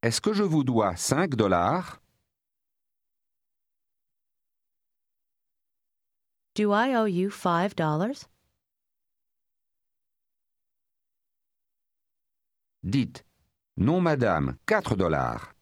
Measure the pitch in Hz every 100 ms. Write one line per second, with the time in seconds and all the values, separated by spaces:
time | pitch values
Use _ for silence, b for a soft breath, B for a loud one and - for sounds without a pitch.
0 | 117 - - 208 202 156 135 113 101 85
1 | - 135 185 120 104 87 92 170 - -
2 | _ _ _ _ _ _ _ _ _ _
3 | _ _ _ _ _ _ _ _ _ _
4 | _ _ _ _ _ _ _ _ _ _
5 | _ _ _ _ _ _ _ _ _ _
6 | _ _ _ _ _ - 208 202 254 247
7 | 220 175 190 - 180 170 196 - 156 151
8 | 208 277 - _ _ _ _ _ _ _
9 | _ _ _ _ _ _ _ _ _ _
10 | _ _ _ _ _ _ _ _ _ _
11 | _ _ _ _ _ _ _ _ _ _
12 | _ _ _ _ _ _ _ _ 90 127
13 | 110 - _ _ _ _ _ - 110 175
14 | 170 147 113 82 67 64 - 214 - 101
15 | 90 73 62 58 - _